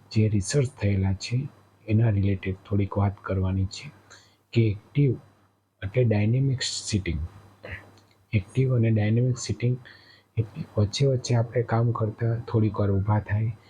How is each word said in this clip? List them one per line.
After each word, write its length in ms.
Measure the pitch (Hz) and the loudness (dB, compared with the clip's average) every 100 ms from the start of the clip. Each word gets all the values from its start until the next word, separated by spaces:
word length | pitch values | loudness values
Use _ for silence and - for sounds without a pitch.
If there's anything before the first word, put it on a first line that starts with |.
| - | -4
જે 180 | 110 110 | 0 2
રિસર્ચ 400 | 104 - 147 127 - | 2 0 0 -2 -2
થયેલા 320 | 101 98 95 | 0 2 0
છે, 360 | 95 - 123 147 - _ _ - | -2 -4 -4 -4 -12 _ _ 0
એના 200 | 110 117 | 2 4
રિલેટેડ 480 | 101 98 95 95 92 - | 2 0 0 -4 -6 -4
થોડીક 300 | 101 95 101 | -2 0 0
વાત 180 | 101 95 | 0 -2
કરવાની 420 | - 95 92 95 | -4 -2 0 0
છે, 260 | 95 - - - - - _ _ _ | -2 -6 -16 -20 -20 -20 _ _ _
કે 100 | 120 110 | 2 2
એક્ટિવ 440 | 98 - 143 139 - - _ _ _ _ _ | 0 -4 0 2 0 -8 _ _ _ _ _
એટલે 220 | 98 127 | -4 0
ડાયનેમિક 580 | 117 104 107 127 135 127 | 2 2 2 2 0 -2
સિટિંગ. 580 | - - - 101 87 76 80 - - _ - 87 - - _ _ _ | -4 -6 -4 -2 -2 -4 -6 -12 -20 _ -14 -14 -16 -20 _ _ _
એક્ટિવ 420 | 107 - 131 131 | -4 -2 0 2
અને 160 | 123 113 | 2 2
ડાયનેમિક 480 | 110 104 117 127 123 | 2 2 2 2 -2
સિટિંગ 380 | - - 120 127 - - - - _ - | -4 -2 -2 -2 -8 -20 -20 -20 _ -6
એટલે 280 | 98 - - - | -6 -8 -6 -2
વચ્ચે 300 | 98 - 139 | -2 2 2
વચ્ચે 280 | 127 - | 2 0
આપણે 280 | 120 117 123 | 0 0 -2
કામ 300 | 107 113 117 | 0 0 0
કરતા 420 | 113 110 - 117 117 | 0 -4 -2 -2 -2
થોડીક 420 | - 113 107 98 | -2 0 0 0
વાર 100 | 101 | 0
ઊભા 300 | 98 104 107 | 0 2 0
થાય, 360 | - 107 113 - | 0 -2 -2 -4